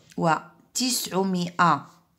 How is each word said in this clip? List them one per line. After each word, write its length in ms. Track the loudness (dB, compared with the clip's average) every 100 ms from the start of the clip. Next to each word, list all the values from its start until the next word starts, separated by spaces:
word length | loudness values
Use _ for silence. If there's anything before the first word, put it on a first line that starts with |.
| _ -2
وتسعة 1700 | 0 0 -2 -20 _ -6 -4 -4 -4 -2 0 -2 -4 2 2 2 -2 -20 _